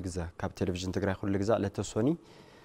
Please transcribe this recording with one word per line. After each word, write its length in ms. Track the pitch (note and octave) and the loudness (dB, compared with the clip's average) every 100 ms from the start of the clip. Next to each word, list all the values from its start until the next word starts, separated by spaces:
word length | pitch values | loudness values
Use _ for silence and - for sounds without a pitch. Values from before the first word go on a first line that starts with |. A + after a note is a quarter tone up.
| F2+ | -2
ግዜ፣ 100 | F2 E2+ - | -4 -6 -4
ካብ 100 | F#2 - | -4 0
ቴሌቪዥን 340 | G2 F2+ F#2 F#2+ | 0 0 -2 0
ትግራይ 180 | G2 F#2+ | 0 0
ኩሉ 120 | G2+ G2 | 0 0
ግዜ 80 | G2 G2+ | 2 2
ዕለተ 260 | G2 - G2 | 2 -2 -2
ሶኒ 180 | G#2+ B2+ E3+ - - - - | 0 2 0 -6 -20 -20 -20